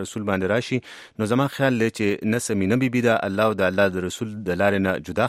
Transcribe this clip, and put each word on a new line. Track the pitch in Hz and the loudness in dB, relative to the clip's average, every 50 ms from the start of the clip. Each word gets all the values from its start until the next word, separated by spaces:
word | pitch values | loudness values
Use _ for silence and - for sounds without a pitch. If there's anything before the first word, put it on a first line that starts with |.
رسول | 98 - - 113 104 104 | -4 -6 -8 -6 -2 -2
باندې | 98 95 95 92 104 | 0 0 0 0 0
راشي. | 120 - - 135 123 - - - - - - _ - | 0 -2 -2 -4 -4 -4 -8 -16 -20 -20 -12 _ -4
نو | 110 101 120 | -2 0 0
زما | 127 139 | 0 0
خیال | 135 - - 139 135 127 113 | 0 -2 0 0 0 2 2
دی | 110 113 | 0 0
چې | - - 110 101 101 - - 107 113 | 0 0 0 0 0 0 -2 -2 -2
نه | 120 - - | -2 -2 -2
سمینه | 110 101 95 95 117 127 135 | -2 0 0 2 2 2 2
بي | 127 117 | 0 0
بي | 123 117 | 2 2
ده، | 117 113 - - 98 | 2 2 2 0 -2
الله | 95 101 107 110 107 | 0 2 2 2 2
او | 95 95 | 2 2
د | 92 | 2
الله | 92 98 101 98 92 | 4 4 2 2 2
د | 95 90 90 | 0 -4 -4
رسول | - - 120 107 104 | -4 -6 -8 -8 -8
د | 107 104 90 90 90 98 | -6 -4 -2 0 2 2
لارې | 101 101 98 95 | 4 4 4 2
نه | 95 92 67 78 - | 2 0 -2 -4 -4
جدا | 87 104 117 | -2 0 0